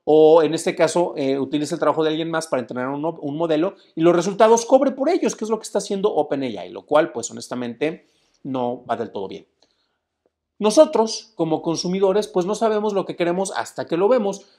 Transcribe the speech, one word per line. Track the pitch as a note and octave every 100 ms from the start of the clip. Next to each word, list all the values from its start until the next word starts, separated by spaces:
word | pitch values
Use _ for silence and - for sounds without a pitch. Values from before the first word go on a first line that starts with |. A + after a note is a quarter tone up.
| -
o | D#3 D#3 E3
en | D3+
este | D#3 F#3
caso, | E3+ D#3+ F3+ F3+ D#3
eh, | C3+ C#3
utilice | C3+ D3 D3
el | E3
trabajo | D3+ D3+
de | D#3+
alguien | D#3 E3
más | D#3+ D#3+
para | C3+
entrenar | A#2 B2 B2+
un, | C#3+
un | D#3 E3 C#3+ D3+
modelo | E3+ D3+ F#3 - _
y | -
los | E3 F3
resultados | F3 G3 A3 A3+ -
cobre | C4 C#4
por | B3 C#4
ellos, | F4 B3 -
que |
es | A3
lo | A3
que |
está | - G#3
haciendo | G3 G3 G3+
OpenAI, | - - C#3 C3 G2 F2+
lo | G2
cual, | - D3 D#3+
pues, | A#2+ A2
honestamente, | A2+ - B2 A#2+ A#2 D3 F#3 _ _ _ _
no | C#3+ C3 A#2+ B2+ -
va | A#2+
del | G#2+
todo | G#2 F#2+
bien. | G2 - _ _ _ _ _ _ _ _ _ _ -
Nosotros, | G#3 G#3+ D#4 A3+ A3 - - -
como | E3 D#3
consumidores, | E3 D#3 F3+ F#3+ G3 G3 G#3
pues, | F#3
no | F3 G#3
sabemos | A3+ G#3+ G#3+
lo | G3 E3+
que |
queremos | D3+ E3+ F3 F#3+ -
hasta | A2+ - B2+
que | E3+
lo | G3+
vemos, | B3+ G3 F#3+ -